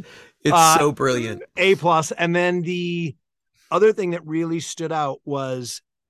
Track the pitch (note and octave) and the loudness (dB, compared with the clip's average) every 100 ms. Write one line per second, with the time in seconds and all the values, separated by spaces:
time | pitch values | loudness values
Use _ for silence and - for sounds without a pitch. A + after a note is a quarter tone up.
0 | - - - _ D3+ E3+ D#3+ D#3+ D3+ - | -14 -20 -20 _ 2 6 8 6 4 2
1 | C3 B2 A2+ G#2 - - F#3+ G3 E3+ D#3+ | 0 0 -2 -8 -10 -2 2 2 2 0
2 | D#3 - E3+ F3 F3+ F3+ E3+ F3+ F3 E3+ | 0 -4 -2 0 0 -2 -4 -4 -4 -4
3 | E3 A#2 _ _ _ _ - E3+ A3 G#3+ | -6 -10 _ _ _ _ -4 2 2 2
4 | F#3 E3+ D#3+ D#3+ E3 E3 - - D#3+ D#3 | -2 -4 -6 -4 -4 -4 -8 -10 -6 -4
5 | D3 C3+ - C#3 C3 B2+ A#2+ - _ _ | -4 -6 -8 -6 -6 -6 -8 -14 _ _
6 | _ | _